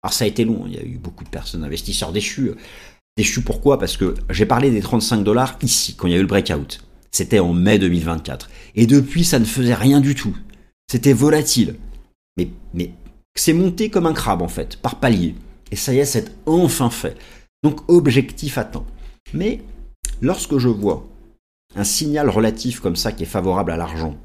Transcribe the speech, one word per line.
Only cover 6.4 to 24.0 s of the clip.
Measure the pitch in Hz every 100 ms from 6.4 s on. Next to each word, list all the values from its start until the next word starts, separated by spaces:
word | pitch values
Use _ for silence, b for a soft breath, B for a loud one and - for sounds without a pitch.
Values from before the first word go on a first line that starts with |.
| - 76 69 - - - _
C'était | - 92 107
en | 87
mai | 85 90 107
deux | 95
mille | 87
vingt-quatre. | 80 80 - 65 - B B -
Et | 117
depuis, | 143 139 165
ça | 170 139
ne |
faisait | 110 - 123
rien | 117 123 143
du | 139
tout. | 139 202 - - b b _ _
C'était | 123 127
volatile. | 120 143 156 147 - 107 - - - - _ _ -
Mais, | 87 - -
mais | 85 85 - - - _
c'est | - -
monté | 160 185 175 220
comme | 202 165
un |
crabe, | 156 - 92
en | 85
fait, | - 73 -
par | 127 -
palier. | 127 107 87 - - - -
Et | 101
ça | -
y | 127
est, |
c'est | 139 120 - -
enfin | - 165 170 - 123
fait. | - 78 - B B B _
Donc, | 147 151 -
objectif | 175 143 123 131 - 151 131
atteint. | 113 - - - b b -
Mais | 147 202 - - - - - - -
lorsque | 131 190 - 143
je | 123
vois | 107 101 71 - - - _ _ _ _ -
un |
signal | 101 - 156 151 147
relatif | 101 110 110 127 120
comme | 95 85
ça | 113
qui | -
est | 82
favorable | 104 92 92 87
à | 82
l'argent | 82 80